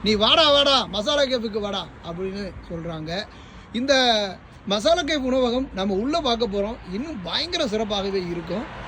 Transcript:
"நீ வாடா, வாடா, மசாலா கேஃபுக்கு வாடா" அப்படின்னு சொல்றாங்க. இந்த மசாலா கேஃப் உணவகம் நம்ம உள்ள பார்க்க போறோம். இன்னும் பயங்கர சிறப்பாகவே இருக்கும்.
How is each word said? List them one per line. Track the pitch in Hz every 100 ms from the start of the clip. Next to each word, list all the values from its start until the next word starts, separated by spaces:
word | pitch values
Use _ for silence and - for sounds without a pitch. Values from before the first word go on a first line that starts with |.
"நீ | 196
வாடா, | 214 220 311 302
வாடா, | 285 285 269
மசாலா | 180 196 208 294
கேஃபுக்கு | 269 254 220 214
வாடா" | 202 196 160 - 170
அப்படின்னு | 170 190 196 190 160 -
சொல்றாங்க. | 170 165 160 156 180 214 - - - -
இந்த | 220 269 269 254 214 196 - - - -
மசாலா | 208 254 339
கேஃப் | 311 302
உணவகம் | 254 262 247 247 277
நம்ம | 190 202
உள்ள | 190 254 330
பார்க்க | 285 226 226
போறோம். | 202 202 247 185
இன்னும் | 190 320 262
பயங்கர | 170 196 330 359
சிறப்பாகவே | 277 214 214 208 196 196 175
இருக்கும். | 170 165 185 311 -